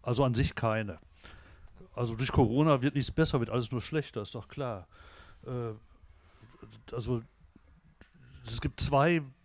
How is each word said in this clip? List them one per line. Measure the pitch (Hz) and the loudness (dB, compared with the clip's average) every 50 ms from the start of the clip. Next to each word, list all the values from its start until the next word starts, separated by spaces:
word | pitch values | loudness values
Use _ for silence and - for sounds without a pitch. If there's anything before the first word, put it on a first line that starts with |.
Also | - 123 123 113 139 | 0 0 2 2 2
an | 127 120 | 2 4
sich | 120 139 160 - | 2 0 0 0
keine. | - - 113 107 110 107 101 85 - - - _ - - - - - - - - - - - - - - - - | 0 0 0 0 0 -2 -4 -8 -12 -16 -20 _ -20 -20 -20 -20 -20 -20 -20 -20 -20 -20 -20 -20 -20 -20 -14 -6
Also | - 120 117 113 | -4 -4 -4 -2
durch | 110 131 - | -4 -4 2
Corona | - 135 127 104 117 139 151 160 147 131 | 6 6 6 6 6 4 6 4 4 4
wird | 123 143 - | 2 0 0
nichts | 139 127 - | 0 -4 -2
besser, | - - 160 - - 135 | 0 0 2 2 2 0
wird | 117 107 | 0 0
alles | 107 127 120 - | -2 -4 -2 -2
nur | 131 117 | -4 -6
schlechter, | - - 156 156 139 - - 117 | -6 -2 -4 -4 -4 -4 -8 -8
ist | 104 - - | -8 -8 -10
doch | 117 101 - | -12 -14 -12
klar. | - 139 139 123 110 95 87 _ - - - - - - - - - - - | -10 -8 -6 -6 -6 -8 -12 _ -20 -20 -20 -20 -20 -20 -20 -20 -20 -16 -10
Äh, | 120 127 123 117 113 107 113 - - - - - - - - - - - - - - - - - - - - - - | -8 -6 -6 -6 -6 -8 -12 -18 -20 -20 -20 -20 -20 -20 -20 -20 -20 -20 -20 -20 -20 -20 -20 -20 -20 -20 -20 -16 -10
also | - 123 107 117 123 117 117 - _ _ - - _ - _ - - - _ - _ _ - _ _ - - - - - - | -8 -6 -2 -2 -2 -2 -4 -8 _ _ -20 -20 _ -20 _ -20 -20 -20 _ -20 _ _ -20 _ _ -20 -20 -20 -20 -16 -10
es | 117 113 - | -8 -8 -4
gibt | - 139 - - | -4 -4 0 0
zwei | - - 143 139 143 170 175 165 143 131 - _ _ | 0 4 4 4 6 6 4 2 0 -4 -16 _ _